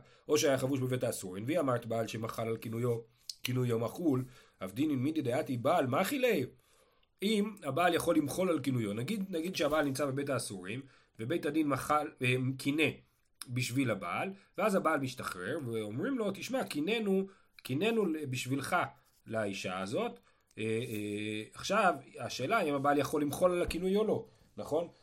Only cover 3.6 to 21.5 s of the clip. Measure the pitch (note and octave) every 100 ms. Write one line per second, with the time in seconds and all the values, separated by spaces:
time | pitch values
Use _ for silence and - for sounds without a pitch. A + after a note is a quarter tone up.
3.6 | B2 A2+ A2 - E3+ B2+ B2+ - - _
4.6 | F#2+ G#2 D#3 C3+ C3 D#3+ B2+ B2+ - A#2+
5.6 | B2 F3 C3 C#3 F#3+ C#4 B3 F#3 B2 -
6.6 | _ _ _ _ _ _ G3 A3+ G#3+ G3+
7.6 | D#3 C#3+ F3 E3 E3 E3 C#3+ F3 F#3 D#3
8.6 | C3+ B2 G#2 G#2+ B2 A3 F#3+ E3+ E3+ F#3
9.6 | D3 D#3 D3 C3+ C#3+ C3+ C#3 B2+ - G2
10.6 | F2+ B2 - - _ - A2+ E3+ D#3 D#3
11.6 | D3 C3 - D3+ D3 - B2+ B2+ C3 C3
12.6 | C#3+ D3+ C#3+ - _ _ _ _ C#3 B2
13.6 | B2 B2 B2+ G2 F2 G2+ F#3+ F#3+ _ -
14.6 | G#3 F#3+ D#3 D#3 C3 - G#2 F#2 F#2 D3
15.6 | A#2+ A2+ G#2 A2+ A3 C4 G3+ F#3 - C4
16.6 | F#3+ D3 E3 A3+ G3+ F#3+ G3 - _ -
17.6 | - C3+ G#3 A3+ F3+ D#3 C#3 B2+ B2 C3+
18.6 | B2+ F3+ C#3+ - _ _ - A2+ G#2 G2
19.6 | G2 F#2 F#2+ D3+ A#3 A#3 _ _ _ -
20.6 | A2 A2+ B2 G#2+ G#2 G#2 G#2+ G#2+ G#2+